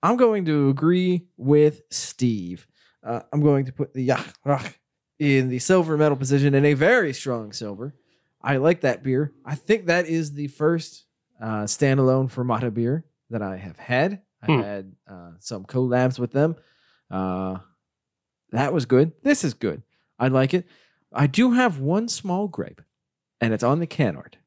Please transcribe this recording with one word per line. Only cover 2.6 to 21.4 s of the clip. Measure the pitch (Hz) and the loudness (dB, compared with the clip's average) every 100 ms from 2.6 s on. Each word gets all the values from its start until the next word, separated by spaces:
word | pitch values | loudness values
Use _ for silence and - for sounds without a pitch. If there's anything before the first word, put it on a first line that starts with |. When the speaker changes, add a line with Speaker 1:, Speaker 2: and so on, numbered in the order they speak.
| - _ _ _ | -16 _ _ _
Speaker 1:
Uh, | - 117 - | -10 -10 -4
I'm | 143 | 0
going | 147 139 131 | 2 2 0
to | |
put | - 139 | -6 -8
the | 131 127 | -4 -2
Yach | 127 - - 139 | -2 -4 -12 -4
Rach | 139 113 - _ _ _ _ | -4 -4 -18 _ _ _ _
in | 147 135 127 | 2 2 2
the | 123 | -2
silver | - 185 160 151 | 2 2 2 2
medal | 151 135 | 2 2
position, | 131 143 143 | 0 2 4
in | 139 147 | 4 4
a | |
very | 143 160 254 170 | 4 4 4 0
strong | 131 135 117 107 | -4 -6 -6 -8
silver. | 104 107 101 131 - _ _ _ _ | -12 -12 -10 -12 -14 _ _ _ _
I | - 135 | -2 2
like | 147 170 | 2 2
that | 139 113 | 0 -2
beer. | 135 131 147 _ | -2 -2 -2 _
I | - 147 | -10 -10
think | - 220 175 | 0 0 2
that | 175 165 | -2 0
is | 165 151 | -2 -4
the | 143 147 | -8 -10
first, | - 151 170 - - _ _ _ _ | -2 0 0 -4 -18 _ _ _ _
uh, | 110 107 | -8 -6
standalone | 104 - 139 135 131 131 131 | -4 0 2 4 4 4 0
Fermata | - 123 113 120 | -4 -4 -2 -2
beer | 113 117 151 - _ _ | -2 -2 -2 -6 _ _
that | 117 | -8
I | 101 92 | -8 -8
have | 95 82 | -14 -16
had. | - 123 170 196 _ _ | -4 0 0 -4 _ _
I | - | 0
Speaker 2:
Hmm. | 147 | 0
Speaker 1:
had, | 104 101 95 92 _ | 0 -8 -12 _ _
uh, | 95 87 85 | -20 -20 -20
some | - 107 95 | -14 -14 -6
collabs | 127 127 123 127 127 | -2 0 2 0 -2
with | 123 | -4
them. | 139 156 165 _ _ _ _ _ | 0 0 -2 _ _ _ _ _
Uh, | 95 92 92 95 95 95 _ _ _ _ _ _ _ _ | -6 -6 -4 -6 -8 -14 _ _ _ _ _ _ _ _
that | 113 139 | -4 -2
was | 160 120 | -2 2
good. | 127 160 - | 2 2 0
This | 269 285 | 0 0
is | 156 - | 0 -4
good. | 107 73 - _ _ _ | -6 -6 -14 _ _ _
I | 127 | 0
like | 131 131 | 2 2
it. | 180 175 _ _ _ _ | -2 -6 _ _ _ _
I | - 143 | 0 0
do | 135 | 4